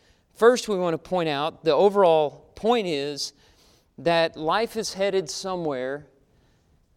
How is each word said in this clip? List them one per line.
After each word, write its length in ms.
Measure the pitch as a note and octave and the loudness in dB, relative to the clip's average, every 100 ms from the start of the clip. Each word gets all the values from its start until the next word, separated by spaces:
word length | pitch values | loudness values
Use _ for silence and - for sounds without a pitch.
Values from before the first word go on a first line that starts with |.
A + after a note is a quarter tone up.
| _ _ _ | _ _ _
first 360 | - A3+ B3+ - | 2 4 4 0
we 80 | F#3+ | -2
want 160 | F3+ | -2
to 40 | D#3+ | -4
point 300 | - F#3 D#3+ | -4 -2 -2
out 360 | C#3 D#3 D#3+ D#3+ | -2 -4 -4 0
the 80 | |
overall 800 | C#3+ G3 G3+ F3+ D#3+ D3 C#3+ - - | 4 4 6 4 4 2 -4 -20 -6
point 320 | G#3 D3+ F3 | -2 0 -2
is 460 | C#3+ C#3+ C#3+ - - _ _ _ _ _ - | -4 -4 -6 -10 -14 _ _ _ _ _ -6
that 400 | E3 E3 E3 - | 0 2 0 -2
life 400 | D#3 F#3+ A3+ A3+ | -2 0 -2 -4
is 160 | G#3 | -8
headed 360 | F#3+ G3 F#3+ D#3+ | -4 -2 -2 -4
somewhere, 760 | - F#3+ F#3 D#3+ C3 B2+ C#3+ D3+ _ _ _ _ _ _ _ _ | -8 -8 -6 -4 -4 -6 -8 -12 _ _ _ _ _ _ _ _